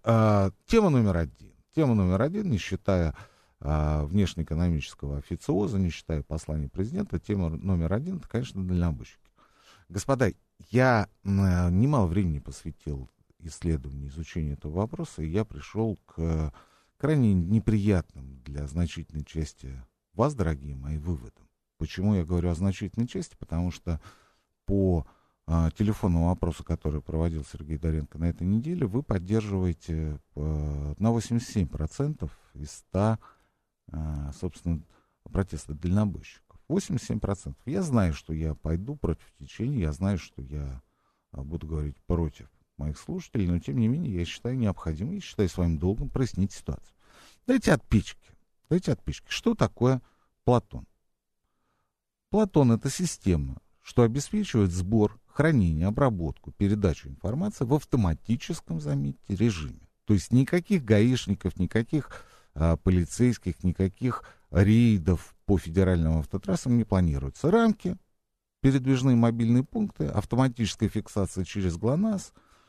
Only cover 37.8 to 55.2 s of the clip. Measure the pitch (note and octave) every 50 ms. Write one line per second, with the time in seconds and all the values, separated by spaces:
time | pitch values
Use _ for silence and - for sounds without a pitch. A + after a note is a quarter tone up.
37.8 | F#3 D#3 B2+ A2+ F#2+ E2+ D2 - - - D#2+ D#2 D#2+ D#2 D2+ - - D#2 E2 E2+
38.8 | G2+ B2+ D3+ D3 - F2+ D2+ - _ _ _ - C#2+ C2+ - - A2 C3 D3 A#2+
39.8 | F2+ D#2 D2 C#2+ F#2+ G2 G#2 E2+ - - _ - C#2 C2 C#2+ D2 C#2+ C2+ C2 B1+
40.8 | - _ _ _ _ _ _ _ _ _ - C2 C#2 C#2+ E2 D#2+ D2 D2+ D#2+ D2+
41.8 | D2 D2 C#2 - _ - F2 E2 E2 D2+ - - - - _ _ _ _ _ -
42.8 | C#2+ D#2 D2+ - - - E3 F#3 - - - A2 F#2+ F2 F2 E2+ - - C#3 B2+
43.8 | A2 A2 B2+ E3 F3 D3+ F#2+ F2 E2+ E2 - - - A#2 C3 C3 A#2 G2+ F2 -
44.8 | - E2 D#2 D2+ G2+ D3 G#2 G2+ - - - - G2+ F2 - F#2 F2 E2+ E2 D2
45.8 | E2 F#2 G#2 B2+ C#3 C3+ - B2+ C3 G#2+ - F2 G2 G2 - - - - - -
46.8 | - - _ _ _ _ _ - - - _ _ _ - C4 B3+ - G#3+ E3+ A#2
47.8 | - - - G#2 - - - - - - - _ _ _ _ _ _ - D#3 F#3
48.8 | - - C3+ - - - C#3 - - - - - - A3+ A#3 - C3 G2+ - -
49.8 | A#2 B2+ C3 B2+ - _ _ _ _ _ _ _ _ B2 B2 A#2 - _ - B1
50.8 | - - _ _ _ _ _ _ _ _ _ _ _ _ _ _ _ _ _ _
51.8 | _ _ _ _ _ _ _ _ _ _ - G#3 A3 G3 - D#3 C#3 A#2+ A2+ A2
52.8 | - C#3 - - F#3 E3 - - - G2 F2 D2+ C#2+ C2+ C2 - - _ _ _
53.8 | _ - - - A#2+ A2+ A#2 C#3+ - - - G#3+ G#3 - - A#2 G2+ F#2 E2+ F#2
54.8 | F2+ F#2 A2+ A2 G#2 G2+ - -